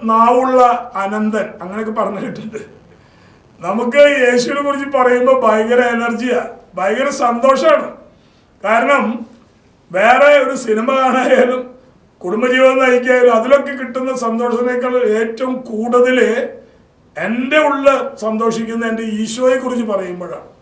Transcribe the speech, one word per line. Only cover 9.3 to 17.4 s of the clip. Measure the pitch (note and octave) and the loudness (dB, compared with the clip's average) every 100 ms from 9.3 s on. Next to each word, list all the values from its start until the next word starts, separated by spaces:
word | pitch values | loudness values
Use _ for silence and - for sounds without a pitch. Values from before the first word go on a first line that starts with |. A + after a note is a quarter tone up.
| - _ _ _ _ _ | -20 _ _ _ _ _
വേറെ | F3 G#3+ C4 C#4+ C#4+ | 0 2 4 6 4
ഒരു | B3+ C4+ A3+ | 2 -4 -2
സിനിമ | A3 A#3+ C4+ | -2 0 0
കാണായാലും | B3+ B3+ B3+ B3+ B3 B3+ - - _ _ _ _ | 0 0 2 2 2 0 -8 -16 _ _ _ _
കുടുംബജീവിതം | F3+ G#3+ B3 B3+ C4 C4 | -6 -4 0 4 4 4
നയിക്കായാലും | B3+ B3 B3 B3 B3 A3+ | 2 2 2 4 4 4
അതിലൊക്കെ | B3 C#4 C#4+ C4 | 4 2 2 -8
കിട്ടുന്ന | B3 B3+ C4 B3+ | -8 -6 -4 -4
സന്തോഷത്തിനേക്കാൾ | A3+ A3+ A#3+ A3+ B3 B3 B3 B3 A3+ G#3+ | -4 -2 -2 0 0 -2 0 0 0 0
ഏറ്റവും | A3+ A3+ B3+ B3+ - | -2 -4 -6 -6 -6
കൂടുതൽ | G#3+ A#3+ B3 B3 B3+ G#3+ A#3 - - - _ _ _ _ - F3+ | -6 0 2 4 4 2 0 -4 -10 -20 _ _ _ _ -10 -6
എൻ്റെ | A#3+ | -4